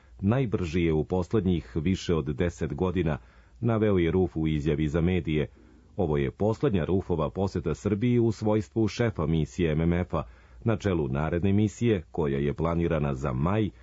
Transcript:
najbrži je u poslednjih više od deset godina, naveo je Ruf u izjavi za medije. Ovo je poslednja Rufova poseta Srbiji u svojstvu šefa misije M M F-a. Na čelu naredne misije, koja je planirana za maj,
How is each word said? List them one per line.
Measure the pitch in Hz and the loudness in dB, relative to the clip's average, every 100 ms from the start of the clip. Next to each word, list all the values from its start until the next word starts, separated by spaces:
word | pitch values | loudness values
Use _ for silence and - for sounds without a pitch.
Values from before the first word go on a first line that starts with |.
| - - | -14 -2
najbrži | 98 131 120 101 87 87 | 0 2 0 -2 -2 0
je | 82 | 2
u | 78 | 2
poslednjih | 71 92 85 - 90 82 - | 0 -2 0 0 2 0 -2
više | 82 82 92 - | -2 0 0 0
od | 82 | 0
deset | 71 69 87 - 78 | 0 -2 -2 -2 -6
godina, | 73 92 87 78 71 - - - - | -2 -2 0 -2 -4 -8 -20 -20 -6
naveo | 117 110 107 92 | -2 0 2 2
je | 82 | 2
Ruf | 92 87 80 | 2 0 0
u | 80 | -2
izjavi | 76 76 73 76 | 0 0 0 0
za | 82 | 2
medije. | 85 92 73 76 67 - - - - - | 2 0 0 -2 -2 -8 -20 -20 -10 -4
Ovo | 82 73 | 0 0
je | 65 | -2
poslednja | - 104 110 143 95 | -2 -2 0 0 0
Rufova | 76 95 - 80 73 | 0 0 0 -2 -2
poseta | 92 98 90 85 | -2 -4 -2 -4
Srbiji | 73 104 101 123 120 | -2 -2 0 2 2
u | 113 | 2
svojstvu | - 107 107 - 113 107 | 0 0 0 0 -2 0
šefa | - 117 87 76 | 0 -2 0 0
misije | 80 76 - 80 | 0 0 0 0
M | 76 | 2
M | 82 | 2
F-a. | 87 90 80 - - - - | 0 -2 -4 -6 -12 -20 -6
Na | 117 104 | -4 -2
čelu | 101 85 67 | 0 0 0
naredne | 69 78 87 98 | -2 -2 0 2
misije, | 101 107 - 120 95 - | 2 2 0 0 0 -2
koja | - 73 69 | -4 -2 0
je | 71 | -2
planirana | 67 82 85 82 78 71 | 0 0 2 2 0 0
za | 67 71 | -2 -2
maj, | 64 82 107 101 - | 0 0 0 -2 -4